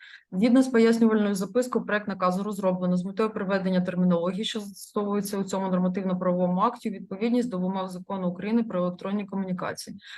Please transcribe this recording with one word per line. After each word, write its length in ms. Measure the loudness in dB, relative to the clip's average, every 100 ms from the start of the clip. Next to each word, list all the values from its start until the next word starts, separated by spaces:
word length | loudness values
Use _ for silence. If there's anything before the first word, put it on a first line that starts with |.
| -20 -20 _
Згідно 300 | 0 6 6
з 60 | 6
пояснювальною 640 | 4 6 6 4 4 2
запискою, 500 | 0 0 0 0 -2
проект 240 | -2 -2 -2
наказу 340 | 0 0 0
розроблено 540 | -2 -2 0 0 0 0
з 80 |
метою 260 | -2 -2 -2
приведення 500 | -2 -2 0 2 0
термінології, 640 | 0 2 2 4 0 -2
що 160 | -4 -6
застосовується 800 | -8 -14 -8 -4 -2 -2 -2 -4
у 60 |
цьому 240 | -4 -2 0
нормативно-правовому 920 | 2 2 0 -2 0 0 2 2 2
акті, 300 | 0 -2 -8
у 20 |
відповідність 560 | -8 -10 -4 0 0 0
до 100 | -2
вимог 300 | -2 -2 -6
Закону 400 | -8 -8 -4 -4
України 340 | -4 0 0
про 160 | 0 0
електронні 480 | -2 -2 -4 -4 -4
комунікації. 720 | -6 -4 -4 -6 -8 -12 -16 -16